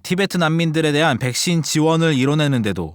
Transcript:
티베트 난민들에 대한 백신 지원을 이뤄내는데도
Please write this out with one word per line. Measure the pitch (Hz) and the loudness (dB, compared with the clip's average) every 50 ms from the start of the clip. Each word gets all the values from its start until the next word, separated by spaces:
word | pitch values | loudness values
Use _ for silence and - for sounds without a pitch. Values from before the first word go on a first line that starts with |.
| - | -2
티베트 | - 185 180 196 190 - | -4 -2 -2 -2 -2 0
난민들에 | 180 170 156 160 165 170 165 151 160 156 151 147 | 0 0 2 2 0 0 0 0 0 0 0 2
대한 | 147 160 160 135 107 | 2 2 2 2 0
백신 | 127 127 120 - - 185 175 165 151 | -2 -4 -4 -2 -2 0 0 -2 -2
지원을 | - - 160 151 160 160 160 165 165 156 | -2 -2 0 2 2 2 2 2 2 2
이뤄내는데도 | 131 127 135 147 156 151 143 139 123 107 104 95 90 85 80 80 | 2 2 2 2 2 0 0 0 0 0 -2 -2 -4 -6 -8 -10